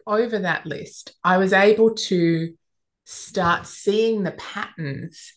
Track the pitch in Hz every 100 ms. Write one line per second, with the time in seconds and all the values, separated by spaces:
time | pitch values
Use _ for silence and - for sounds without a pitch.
0 | - 208 233 214 180 160 160 - - -
1 | - _ 180 185 190 196 202 214 226 220
2 | - 180 170 165 165 - _ _ _ _
3 | - - - 196 170 170 - - - 214
4 | 226 220 175 - - 202 - - 147 139
5 | - - -